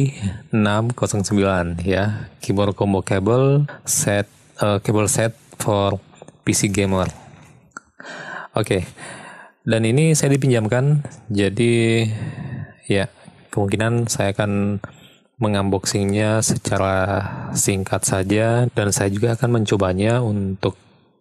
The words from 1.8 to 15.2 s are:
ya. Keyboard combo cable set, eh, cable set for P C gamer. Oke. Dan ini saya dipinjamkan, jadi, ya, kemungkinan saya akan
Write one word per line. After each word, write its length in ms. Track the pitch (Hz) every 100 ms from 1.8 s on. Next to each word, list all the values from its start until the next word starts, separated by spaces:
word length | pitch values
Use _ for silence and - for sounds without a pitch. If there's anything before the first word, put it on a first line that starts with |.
| 87
ya. 480 | 92 104 104 107 -
Keyboard 320 | - 98 101
combo 320 | 95 101 95 -
cable 640 | 98 95 120 135 143 147 - -
set, 400 | - - 101 101 _ _ -
eh, 240 | 107 101
cable 240 | - 104 101
set 320 | - 113 - -
for 480 | - - 101 98 92 - - - -
P 80 | -
C 160 | 98 110
gamer. 400 | 98 98 95 87 - - - - - _ - _ - - - - - - -
Oke. 320 | 107 95 87 - - - - - - _
Dan 240 | - 113 113
ini 320 | 127 160 151
saya 160 | 143
dipinjamkan, 720 | 139 135 117 107 123 139 147 143 - -
jadi, 800 | 101 98 104 117 117 113 113 113 110 - - - - - - -
ya, 160 | 101 95 - - - -
kemungkinan 560 | - 101 101 110 120 117
saya 240 | - 101
akan 480 | 98 104 101 101 101 - - - _